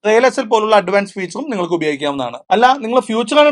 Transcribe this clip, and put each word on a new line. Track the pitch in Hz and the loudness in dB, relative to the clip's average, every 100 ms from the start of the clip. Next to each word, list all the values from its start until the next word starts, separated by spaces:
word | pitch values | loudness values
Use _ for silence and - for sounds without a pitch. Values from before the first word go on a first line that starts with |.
ട്രെയിൽ | 208 220 254 | 2 4 4
എസ് | - | 0
എൽ | 226 | -2
പോലുള്ള | 220 214 214 | 0 4 2
അഡ്വാൻസ് | 185 202 196 - | 2 -2 -2 -8
ഫീച്ചറും | 175 202 294 | -10 -10 -8
നിങ്ങൾക്ക് | 214 175 170 | -6 -4 -2
ഉപയോഗിക്കാവുന്നതാണ്. | 151 143 143 139 123 120 _ 190 | -2 -4 -6 -4 -8 -10 _ 2
അല്ല, | 247 277 | 4 2
നിങ്ങൾ | 226 247 226 | 0 -2 -2
ഫ്യൂച്ചറാണ് | 226 240 294 294 | -4 0 2 4